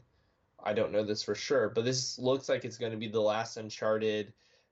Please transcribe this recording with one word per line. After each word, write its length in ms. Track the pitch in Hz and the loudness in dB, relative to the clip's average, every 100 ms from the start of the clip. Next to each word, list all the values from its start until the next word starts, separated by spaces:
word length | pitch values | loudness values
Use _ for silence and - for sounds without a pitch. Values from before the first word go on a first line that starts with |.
| _ _ _ _ _ - | _ _ _ _ _ -8
I 100 | - | -2
don't 180 | 107 - | 0 2
know 120 | 104 | 2
this 200 | 104 104 | 0 -2
for 100 | - 101 | -2 -4
sure, 340 | - 135 107 | 0 2 2
but 160 | 117 120 | 2 0
this 340 | 127 127 - | 0 -2 -2
looks 300 | 127 135 - | 2 2 0
like 160 | 131 123 | -2 -2
it's 120 | 113 | -6
gonna 200 | 117 110 | -6 -4
be 100 | 113 | -2
the 140 | 110 | 2
last 360 | 107 110 113 117 | 2 2 -2 -6
Uncharted 760 | 110 - 110 110 110 107 107 - _ _ _ | -10 -2 0 2 2 0 -2 -10 _ _ _